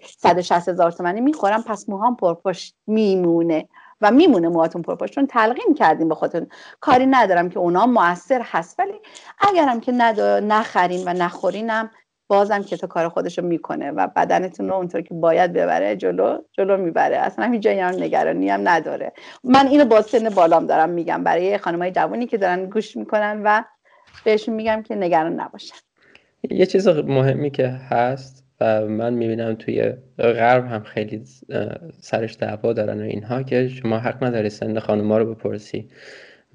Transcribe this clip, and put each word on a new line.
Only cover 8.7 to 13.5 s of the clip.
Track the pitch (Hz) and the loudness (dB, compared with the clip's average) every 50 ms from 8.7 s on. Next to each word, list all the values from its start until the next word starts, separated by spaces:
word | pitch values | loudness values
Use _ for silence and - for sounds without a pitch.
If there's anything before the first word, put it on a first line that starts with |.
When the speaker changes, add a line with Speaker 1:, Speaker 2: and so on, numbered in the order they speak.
| - - | -4 -4
Speaker 1:
ولی | 370 392 415 - - - - - - - - - | -4 -4 -4 -12 -16 -20 -20 -20 -20 -20 -6 0
اگرم | 392 403 392 339 302 269 240 226 | 0 2 4 4 2 2 2 -2
که | - - 247 | -2 -2 0
ند-، | 240 233 233 220 208 | 2 2 2 2 2
نخرین | 202 202 202 202 202 208 214 214 226 - - 202 180 175 180 180 185 180 | 2 2 2 2 2 2 0 0 0 0 0 0 2 2 0 -2 -4 -4
و | 175 | -2
نخورینم، | 180 175 175 - - - 185 180 202 220 226 220 220 220 214 _ _ _ _ _ _ _ - | -2 -2 -2 -4 -4 -4 -4 -4 -2 -4 -4 -2 -4 -4 -6 _ _ _ _ _ _ _ 2
بازم | 208 196 208 208 214 202 196 | 4 4 4 4 0 -2 -2
کتو | 202 175 170 - | -4 -8 -8 -8
کار | 175 - 175 165 165 | -6 -4 -2 -2 -2
خودشو | 165 - 180 180 175 - 175 | -2 -2 -4 -4 -4 -4 -4
می‌کنه | 175 | -2